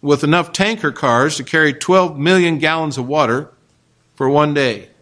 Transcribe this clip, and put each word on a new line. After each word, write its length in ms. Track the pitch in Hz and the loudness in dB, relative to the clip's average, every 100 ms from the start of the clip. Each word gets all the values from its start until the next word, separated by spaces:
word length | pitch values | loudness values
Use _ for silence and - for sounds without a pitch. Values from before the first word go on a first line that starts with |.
with 220 | 143 143 | 0 0
enough 280 | 147 170 170 | 2 0 0
tanker 400 | - 202 226 151 | -2 -2 -2 -4
cars 440 | - 135 120 143 147 | -2 0 2 2 -2
to 80 | |
carry 280 | 123 160 156 | -4 0 0
twelve 460 | 131 - 185 180 151 | 0 0 2 2 -2
million 400 | 151 185 175 156 | 2 2 2 0
gallons 400 | 156 160 156 131 | -2 -2 -4 -6
of 80 | 123 | -4
water 440 | 151 127 123 151 _ _ _ _ _ _ _ | 0 0 0 -4 _ _ _ _ _ _ _
for 120 | 135 | 0
one 240 | 143 151 | 2 2
day. 380 | 147 131 104 92 _ | 0 -2 -4 -12 _